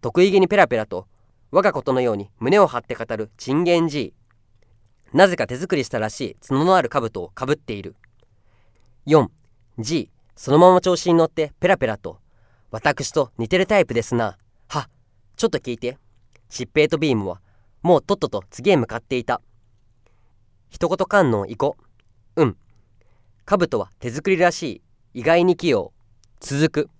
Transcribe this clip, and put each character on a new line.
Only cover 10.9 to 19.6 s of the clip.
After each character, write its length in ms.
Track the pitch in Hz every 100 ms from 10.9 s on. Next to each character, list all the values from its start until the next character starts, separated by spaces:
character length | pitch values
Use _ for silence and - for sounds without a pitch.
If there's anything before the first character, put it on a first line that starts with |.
| 180
子 100 | 180
に 80 |
乗 120 | 170 160
っ 40 |
て 220 | - 151 -
ペ 80 | 180
ラ 80 | 190
ペ 100 | 123
ラ 120 | 104
と、 200 | - 82 _ _ _ _ _
私 420 | 113 147 147 139
と 180 | - 135 -
似 100 | 113
て 100 | 180
る 80 | 185
タ 120 | 208
イ 80 | 180
プ 80 |
で 80 | 117
す 120 | 110
な。 240 | 120 110 - _ _ _
は、 200 | 151 - _ _ _ _ _
ち 80 |
ょ 20 | 226
っ 40 |
と 80 | 143
聞 140 | -
い 60 | 117
て。 200 | 120 135 _ _ _ _ _
疾 180 | - 127
病 140 | - 151
と 100 | 156
ビ 140 | 151
ー 40 | 120
ム 120 | 98
は、 120 | 90 _ _ _ _
も 160 | 165 165
う 40 |
と 120 | -
っ 40 | 202
と 100 | 143
と 160 | 104 95
次 200 | - 135
へ 60 | 180
向 100 | 113
か 100 | 110
っ 40 |
て 160 | _ 127
い 80 |
た。 160 | 123 - _ _